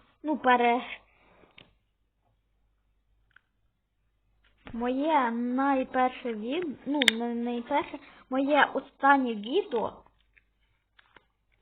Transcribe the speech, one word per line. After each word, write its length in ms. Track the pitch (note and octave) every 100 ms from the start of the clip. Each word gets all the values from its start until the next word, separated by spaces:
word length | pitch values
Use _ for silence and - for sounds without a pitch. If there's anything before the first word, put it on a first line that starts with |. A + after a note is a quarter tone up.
| _ _
Ну, 140 | D4+ D4+
пере-, 640 | C4 B3 A#3+ A#3+ - - _ _ _ _ _ - - _ _ _ _ _ _ _ _ _ _ _ _ _ _ _ _ _ _ _ _ _ _ _ _ _ _ _ _ _ -
Моє 580 | A#3 A#3+ C4 D4+ D#4 A#3+
найперше 1040 | A#3 A#3+ B3 C#4 C4+ C4 C4 B3+ B3+ B3
від-, 440 | A3 A3 D4+ F4 A3+ -
ну, 140 | D4 B3
не 220 | A3+ A#3+
найперше, 640 | A#3 A#3+ A#3+ A#3 C#4+ E4+ C#4+ - - _
моє 340 | B3+ C#4 D4 -
останнє 600 | - - _ C#4 C#4 B3+
відео 580 | A3 G#3 D#4+ G4+ A#3 G3 - - _ _ _ _ _ _ _ _ _ _ - _ _ _ _